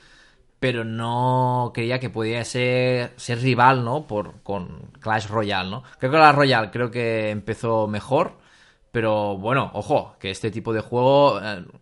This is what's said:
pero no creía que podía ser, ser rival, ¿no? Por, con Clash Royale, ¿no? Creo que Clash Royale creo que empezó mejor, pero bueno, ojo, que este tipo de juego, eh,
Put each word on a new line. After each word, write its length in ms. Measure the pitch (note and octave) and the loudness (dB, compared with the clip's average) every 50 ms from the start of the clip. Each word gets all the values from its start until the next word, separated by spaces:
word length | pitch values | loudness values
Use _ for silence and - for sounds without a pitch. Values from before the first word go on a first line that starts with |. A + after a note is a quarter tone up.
| _ - - - _ _ _ _ _ _ _ - | _ -20 -20 -20 _ _ _ _ _ _ _ -6
pero 240 | C3 B2+ A#2+ A#2 A2+ | -4 -4 -2 -4 -6
no 880 | A2 A2 A#2 A#2 A#2+ A#2+ B2 B2+ B2+ B2+ B2+ B2+ B2 B2 B2 A#2+ A2+ - | -6 -6 -6 -4 -4 -2 0 0 2 2 2 2 2 0 0 -2 -4 -4
creía 260 | A#2+ A#2 A#2 B2+ B2+ | -4 -4 -4 -4 -4
que 80 | B2+ G2+ | -4 -6
podía 340 | F2+ A2 A2 A2 A#2 A#2+ A#2 | -4 -4 -4 -2 -2 -4 -6
ser, 680 | - - B2 B2 B2+ B2+ B2+ B2+ B2+ B2+ B2 B2 A#2+ - | -4 -2 -2 0 0 2 2 2 0 0 -2 -4 -6 -10
ser 240 | - - - A#2+ A#2 | -12 -8 -6 -4 0
rival, 420 | B2+ C3 A#2+ A#2 B2 C3 C3+ B2+ A#2+ | 0 2 4 6 6 6 6 4 0
¿no? 220 | A#2 C3+ D3+ D3+ | -2 -4 -6 -6
Por, 360 | - A2 G#2 F#2+ - - - | -6 -6 -6 -6 -6 -12 -16
con 500 | - - G2 F#2+ F2+ - D#2+ - - - - - | -10 -8 -8 -6 -8 -10 -14 -18 -18 -20 -18 -10
Clash 260 | - A2+ G#2+ A2+ G#2 | -4 -2 -2 -2 -2
Royale, 420 | G2+ A2 A2+ G#2 G2+ G2 F#2 F#2 F#2+ | -2 -2 -2 0 0 -2 -2 -2 -4
¿no? 120 | G#2 C3 - - - - | -8 -10 -12 -14 -10 -6
Creo 120 | C3+ C3 | -2 2
que 60 | D3+ | 4
Clash 180 | D#3+ D#3 D3 C#3+ | 8 8 8 8
Royale 340 | D3 C#3+ C3+ B2 A2+ A2 F#2 | 6 4 4 4 2 2 -2
creo 200 | - A#2 B2 A#2 | -4 -4 -4 -4
que 380 | A2 A#2+ A#2 A#2 A2+ A2 G#2+ G#2+ | -4 -2 -2 -2 0 -2 -2 -4
empezó 560 | G#2 G#2 - A2+ G#2+ - - A#2 A2+ A2 G#2+ | -4 -6 -6 -8 -8 -4 -2 0 0 0 0
mejor, 520 | G#2 G#2+ G2+ - - C3 D#3 F#3+ - - _ _ _ _ _ _ _ _ _ _ _ | -2 -4 -6 -4 0 0 0 0 -2 -6 _ _ _ _ _ _ _ _ _ _ _
pero 440 | - A#2+ A2 A2 G#2+ G#2+ G#2 G2+ G2+ | -4 -2 0 0 0 0 0 -2 -4
bueno, 340 | F#2+ G2 A2+ C3+ C3+ G#2+ F2+ - | -4 -2 0 0 0 -2 -4 -6
ojo, 420 | G#2 G#2 A#2 D3 G#2+ F2+ - - _ | -8 -4 0 0 0 -2 -4 -14 _
que 120 | - G2 | -8 -8
este 200 | F#2+ - - A2 | -8 -6 -6 -6
tipo 220 | F#2 A2+ F#2 A2+ | -6 -6 -6 -4
de 80 | A2 G#2+ | -4 -4
juego, 580 | - - A#2+ A#2+ B2+ C3+ C#3 C#3+ C#3+ C3+ G#2 - | -4 -2 -2 2 4 4 6 6 6 4 2 0
eh, 220 | G2+ A2 G2+ F2+ E2+ - - - | -4 -6 -8 -8 -12 -16 -20 -18